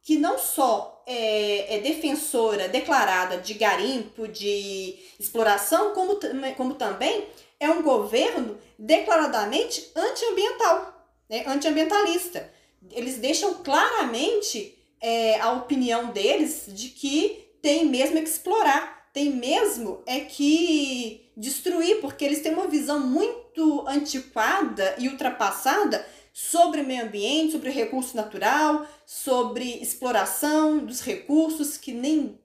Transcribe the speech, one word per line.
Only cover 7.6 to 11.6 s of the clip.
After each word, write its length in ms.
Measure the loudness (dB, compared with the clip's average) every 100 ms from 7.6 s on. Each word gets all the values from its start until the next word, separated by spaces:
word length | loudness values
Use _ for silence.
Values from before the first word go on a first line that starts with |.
| 0
um 120 | 2
governo 760 | 4 2 2 2 2 0 -6 -10 -16 _
declaradamente 1120 | 2 4 4 2 2 0 0 -2 -2 -6 -8 -4
antiambiental, 1120 | -4 -2 -2 0 -2 0 2 2 0 -16 _ _ _
né, 140 | -6 -2
antiambientalista. 1000 | -2